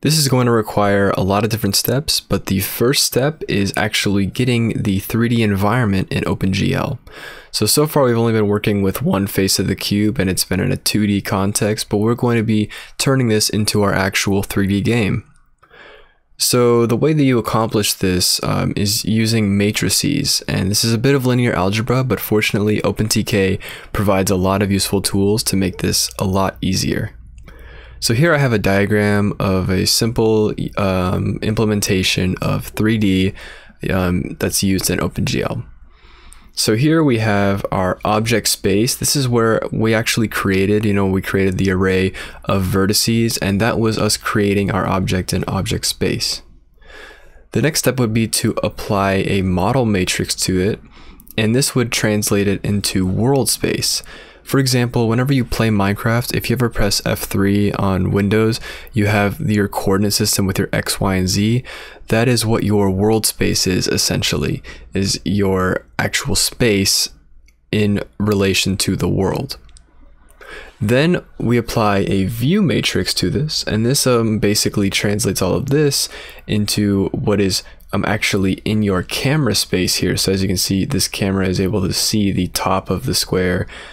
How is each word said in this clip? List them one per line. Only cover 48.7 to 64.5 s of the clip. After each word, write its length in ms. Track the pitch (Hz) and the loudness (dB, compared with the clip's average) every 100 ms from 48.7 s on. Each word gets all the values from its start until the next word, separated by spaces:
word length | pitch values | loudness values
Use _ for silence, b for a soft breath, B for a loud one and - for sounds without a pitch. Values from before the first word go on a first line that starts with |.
| - - 104 98 95 - | -6 -4 0 2 0 0
a 160 | 98 | 0
model 420 | 95 90 92 131 | 0 0 2 2
matrix 520 | 117 101 90 - - - | 2 0 0 -2 -4 -4
to 240 | - 92 | -2 0
it, 200 | 92 123 - B B B B - | 0 -2 -10 B B B B -2
and 200 | 110 120 | 0 2
this 180 | 143 | 0
would 160 | - 117 | 0 0
translate 560 | - 113 107 104 104 101 | 0 0 0 0 0 2
it 180 | 95 | 0
into 400 | - 104 - 101 | 0 -2 -2 0
world 460 | 92 95 117 139 110 | 0 0 2 2 0
space. 540 | - - - - - - B B B | -2 -2 -2 -2 -4 -8 B B B
For 140 | - 135 | -2 0
example, 500 | 135 123 120 123 113 | 2 2 0 0 0
whenever 240 | 113 127 | 2 2
you 100 | 135 | 0
play 280 | 117 - 110 | 0 0 2
Minecraft, 640 | 107 98 104 117 117 120 - | 2 2 0 0 0 0 -4
if 140 | - | -2
you 40 | |
ever 140 | 117 120 | 0 0
press 320 | - 104 - - | 0 0 0 -2
F 140 | 107 | -4
three 520 | - 101 98 101 101 | -2 0 2 2 2
on 380 | - 98 95 92 | 0 0 0 0
Windows, 500 | 98 101 107 110 113 B B B | 0 2 2 2 -2 B B B
you 140 | - 104 | -2 2
have 340 | 104 101 - | 2 2 0
your 280 | 101 107 101 | 0 0 0
coordinate 440 | - - 98 104 | -2 0 2 2
system 320 | 101 104 - | 0 0 0
with 140 | 98 95 | 0 0
your 100 | 95 | 0
X, 300 | 101 - - | -2 -4 -2
Y, 140 | 101 | 0
and 140 | 92 92 | 0 0
Z. 360 | 98 104 120 - B B B - | 0 2 0 -2 B B B -2
That 200 | 110 117 | 0 2
is 160 | 120 | 2
what 180 | 110 117 | 2 0
your 280 | 101 104 101 | 2 2 2
world 340 | 92 104 110 | 2 2 2
space 420 | 107 - 95 95 - | 0 0 0 2 0
is, 220 | 95 - | 0 0
essentially, 760 | 95 - - - 80 - | 0 0 0 0 -2 -2